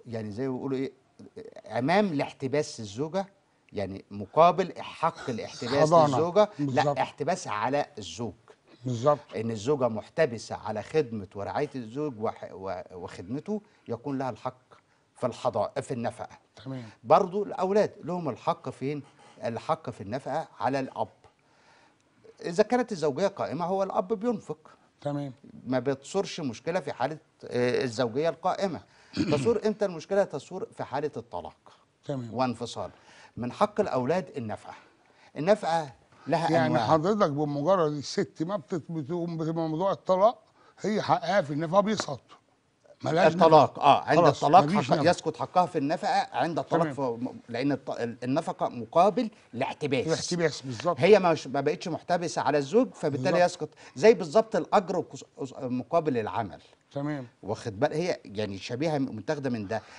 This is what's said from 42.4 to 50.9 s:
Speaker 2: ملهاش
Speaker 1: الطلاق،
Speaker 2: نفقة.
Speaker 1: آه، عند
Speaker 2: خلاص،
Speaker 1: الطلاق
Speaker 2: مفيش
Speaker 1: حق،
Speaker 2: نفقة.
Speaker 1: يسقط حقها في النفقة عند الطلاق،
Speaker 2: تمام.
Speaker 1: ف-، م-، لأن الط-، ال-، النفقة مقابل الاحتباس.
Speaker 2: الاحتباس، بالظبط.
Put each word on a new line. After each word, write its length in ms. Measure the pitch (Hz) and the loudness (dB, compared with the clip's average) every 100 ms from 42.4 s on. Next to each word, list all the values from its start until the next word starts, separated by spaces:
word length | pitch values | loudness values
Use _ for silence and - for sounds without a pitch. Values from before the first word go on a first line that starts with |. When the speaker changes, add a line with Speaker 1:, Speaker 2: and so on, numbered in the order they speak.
| _ _ _ _ _ - | _ _ _ _ _ -8
Speaker 2:
ملهاش 300 | 131 156 160 | 0 4 4
Speaker 1:
الطلاق، 380 | 165 165 156 123 | 6 8 10 8
Speaker 2:
نفقة. 100 | - | 6
Speaker 1:
آه، 200 | 143 117 | 6 6
عند 160 | - 151 | 6 6
Speaker 2:
خلاص، 240 | 165 131 | 6 4
Speaker 1:
الطلاق 200 | 143 175 | 6 8
Speaker 2:
مفيش 240 | 151 196 127 | 8 2 2
Speaker 1:
حق، 60 | 170 | 4
Speaker 2:
نفقة. 120 | 151 | 4
Speaker 1:
يسقط 280 | 175 165 - | 2 -2 -6
حقها 280 | 131 180 170 | 0 2 2
في 120 | 160 | 0
النفقة 500 | 139 175 196 190 - | -2 -2 0 0 0
عند 260 | 123 151 143 | -2 -2 -2
الطلاق، 240 | 131 165 | -2 0
Speaker 2:
تمام. 100 | 160 | 0
Speaker 1:
ف-، 300 | 131 131 117 | -2 -4 -4
م-، 160 | 123 113 - | -8 -10 -10
لأن 220 | 117 139 | -4 -2
الط-، 180 | 135 - 127 | -2 -4 -6
ال-، 180 | 117 110 | -6 -6
النفقة 460 | 120 143 170 170 170 | -4 -2 -2 -4 -6
مقابل 600 | 127 113 165 190 196 220 - _ | -6 -2 4 4 4 -2 -6 _
الاحتباس. 540 | 120 131 - 147 131 135 | -6 -6 -4 -2 -2 0
Speaker 2:
الاحتباس، 540 | 160 - 175 160 - | -2 -2 0 0 -2
بالظبط. 340 | 135 113 156 | -8 -4 -4